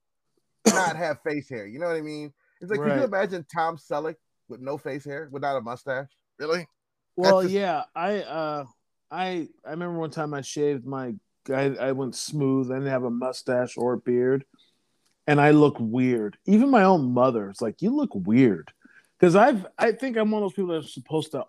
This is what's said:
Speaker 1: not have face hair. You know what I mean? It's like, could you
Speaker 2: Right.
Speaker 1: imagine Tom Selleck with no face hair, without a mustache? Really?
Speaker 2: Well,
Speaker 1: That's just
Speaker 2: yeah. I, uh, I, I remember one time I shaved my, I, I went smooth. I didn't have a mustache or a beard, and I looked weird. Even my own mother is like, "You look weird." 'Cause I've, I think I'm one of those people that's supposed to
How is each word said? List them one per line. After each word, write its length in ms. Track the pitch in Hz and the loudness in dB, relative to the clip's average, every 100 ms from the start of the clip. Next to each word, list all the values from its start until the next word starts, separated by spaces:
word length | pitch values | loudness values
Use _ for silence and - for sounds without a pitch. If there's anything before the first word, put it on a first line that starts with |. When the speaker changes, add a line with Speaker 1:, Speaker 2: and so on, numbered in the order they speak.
| _ _ _ _ _ _ 226 | _ _ _ _ _ _ 2
Speaker 1:
not 280 | 190 175 156 | 4 0 -2
have 240 | 165 143 | -4 -4
face 260 | 160 151 - | -4 -6 -8
hair. 160 | 120 101 | -12 -12
You 140 | 127 | -8
know 80 | 170 | -6
what 80 | 165 | -4
I 60 | |
mean? 300 | 151 151 151 _ _ _ | -6 -12 -14 _ _ _
It's 80 | 180 | -6
like, 100 | 208 | -2
could 100 | 147 | 0
you 80 | 143 | 0
Speaker 2:
Right. 60 | 254 | 0
Speaker 1:
imagine 380 | 196 196 185 143 | -2 -4 -6 -8
Tom 240 | 170 160 165 | -4 -2 -4
Selleck 400 | - 147 160 165 _ _ _ | -6 -6 -6 -10 _ _ _
with 100 | 120 | -14
no 160 | 131 147 | -10 -10
face 260 | 147 139 | -8 -10
hair, 260 | 147 143 151 | -10 -12 -12
without 260 | 139 139 135 | -6 -4 -4
a 40 | |
mustache? 480 | 113 123 139 131 139 _ _ - | -6 -12 -8 -8 -8 _ _ -12
Really? 300 | 151 175 160 _ _ _ _ - | -4 -4 -4 _ _ _ _ 0
Speaker 2:
Well, 240 | 185 190 | 4 6
Speaker 1:
That's 60 | 185 | 4
just 20 | 196 | 0
Speaker 2:
yeah. 280 | 196 151 - 160 | -2 -4 -6 -6
I, 220 | 185 208 | -4 -4
uh, 460 | 117 156 156 151 131 _ _ _ _ | -6 -6 -6 -6 -10 _ _ _ _
I, 380 | 160 185 180 143 _ - | -8 -6 -6 -8 _ -14
I 40 | |
remember 260 | 160 175 170 | -8 -6 -6
one 140 | 160 | -6
time 240 | 160 151 143 | -6 -6 -6
I 60 | |
shaved 440 | 127 151 147 139 123 | -8 -2 -2 -2 -6
my, 300 | 135 127 101 _ _ - | -8 -8 -10 _ _ -6
I, 240 | 131 139 110 | 0 0 0
I 120 | 131 | -4
went 220 | 131 127 - | -2 -4 -8
smooth. 540 | - 151 135 135 127 | -8 -2 0 0 0
I 60 | 131 | -4
didn't 140 | 139 | -2
have 140 | 131 123 | -2 -2
a 40 | |
mustache 680 | 120 127 127 - 123 123 - | -4 -6 -6 -2 -2 -2 -2
or 160 | 120 | -2
a 40 | 120 | -2
beard, 460 | - 123 127 139 - _ _ _ _ _ _ _ - | 0 0 2 0 -4 _ _ _ _ _ _ _ 0
and 160 | 147 | 4
I 100 | 147 | 6
looked 300 | 151 147 147 | 8 6 4
weird. 560 | 113 123 127 120 104 - - | -4 0 2 2 -2 -6 2
Even 240 | 214 277 | 4 6
my 140 | 247 | 6
own 300 | 190 180 127 123 | 6 4 2 2
mother 340 | 131 117 98 | 2 2 -4
is 120 | 98 | -6
like, 180 | 113 - | -6 -2
"You 140 | 202 285 | -2 -2
look 160 | 269 | -2
weird." 580 | 98 92 117 123 85 - _ _ _ _ - | -4 2 6 6 4 -6 _ _ _ _ 4
'Cause 160 | 180 180 | 6 8
I've, 300 | 254 220 185 - | 6 4 -4 -2
I 120 | 233 | 0
think 240 | 226 269 226 | 0 -2 0
I'm 120 | 214 | 0
one 140 | 214 | 0
of 60 | 196 | -2
those 40 | 202 | -4
people 240 | 180 160 | -4 -4
that's 140 | 143 | -6
supposed 380 | - - 156 147 | -16 -6 -6 -4
to 100 | - | -8